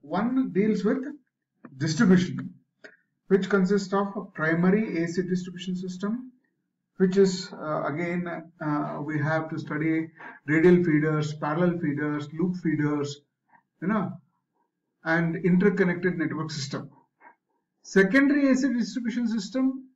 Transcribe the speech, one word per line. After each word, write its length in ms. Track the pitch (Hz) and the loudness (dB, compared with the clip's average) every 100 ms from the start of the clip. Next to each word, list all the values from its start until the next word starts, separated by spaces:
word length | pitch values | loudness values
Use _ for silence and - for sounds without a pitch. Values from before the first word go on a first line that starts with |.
One 520 | 143 175 233 262 196 | -4 -2 0 0 0
deals 320 | 170 214 190 | 0 2 2
with 200 | 190 262 269 - _ _ _ _ - 131 | 0 -2 -4 -14 _ _ _ _ -20 -6
distribution, 760 | 160 151 208 180 - 123 - - _ _ - _ _ _ _ | -4 2 6 6 4 -4 -10 -14 _ _ -20 _ _ _ _
which 200 | 190 185 | 2 2
consists 440 | 196 185 202 - | 2 2 2 0
of 160 | 196 202 214 | -2 -2 -6
a 80 | 180 | -12
primary 680 | - 160 170 180 214 220 165 | -4 0 2 4 2 0 -2
A 60 | 170 | -2
C 140 | - | -4
distribution 540 | 180 185 - - 185 180 | -2 -4 -4 -10 -8 -6
system, 560 | 185 - 202 240 - _ _ _ _ _ _ _ | -8 -6 -6 -6 -8 _ _ _ _ _ _ _
which 180 | 185 190 | 2 4
is, 340 | 196 180 - | 2 2 -10
uh, 320 | - 151 156 | -12 -6 -4
again, 680 | - 147 175 175 175 160 - _ | -4 -4 -4 -4 -6 -10 -14 _
uh, 400 | 156 147 147 139 | -4 -2 -4 -6
we 160 | 151 151 | -4 -2
have 300 | 151 160 151 | 0 -2 -4
to 80 | 156 | -8
study 500 | - 151 156 160 165 _ - - - | -6 -4 -2 -2 -4 _ -20 -16 0
radial 380 | 156 175 180 | 6 8 8
feeders, 480 | 170 151 156 151 - | 6 2 2 0 -2
parallel 440 | - 151 160 175 170 | -4 -4 2 2 2
feeders, 500 | 151 135 151 147 139 156 | -2 -2 -4 -4 -8 -4
loop 180 | 180 180 | -4 -2
feeders, 640 | 165 147 151 147 135 - _ _ _ _ _ _ | -2 0 0 -2 -4 -8 _ _ _ _ _ _
you 80 | 170 | -4
know, 240 | 220 180 - _ _ _ _ _ _ _ _ | -2 -4 -10 _ _ _ _ _ _ _ _
and 320 | 160 165 165 165 | -2 0 0 0
interconnected 800 | 185 180 208 185 180 175 185 160 | 2 4 4 4 0 2 -2 -2
network 320 | 147 151 151 | -4 -4 -8
system. 400 | 143 - 139 - _ _ _ - _ _ _ _ _ | -8 -8 -10 -12 _ _ _ -20 _ _ _ _ _
Secondary 680 | - 190 190 269 285 285 269 | 0 4 4 4 4 4 4
A 40 | |
C 180 | 254 269 | 2 2
distribution 560 | 240 196 262 233 240 233 | -2 -2 -4 -4 -4 -2
system 600 | 214 185 262 262 262 - | -4 -4 -2 -2 -2 -12